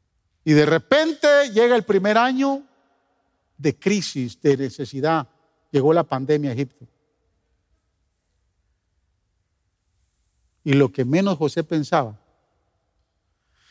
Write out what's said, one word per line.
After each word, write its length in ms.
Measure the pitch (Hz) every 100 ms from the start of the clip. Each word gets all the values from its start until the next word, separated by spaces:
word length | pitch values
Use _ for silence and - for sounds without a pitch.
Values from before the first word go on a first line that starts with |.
| _ _ _ _
Y 80 | 156
de 120 | 151
repente 840 | 151 160 - 285 320 294 294 285 277
llega 240 | 208 240 240
el 60 |
primer 340 | - 196 202 220
año 500 | 254 262 277 277 - _ _ _ _ _ _ _ _ -
de 200 | 147 -
crisis, 600 | 190 202 - 139 123 -
de 160 | 147 135
necesidad. 720 | 135 - 135 135 151 160 127 _ _ _ _
Llegó 220 | 143 143
la 120 | 165
pandemia 460 | 156 131 135 151 143
a 40 |
Egipto. 320 | 120 135 _ - _ _ _ _ _ _ _ _ _ _ _ _ _ _ _ _ _ _ _ _ _ _ _ _ _ _ _ _ _ _ _ _ _ _ _ _ _
Y 80 | 156
lo 180 | 139 135
que 140 | -
menos 320 | 123 165 196 147
José 280 | 151 165
pensaba 540 | 156 165 143 165 117 107 _ _ _ _ _ _ _ _ _ _ _ _ _ _ _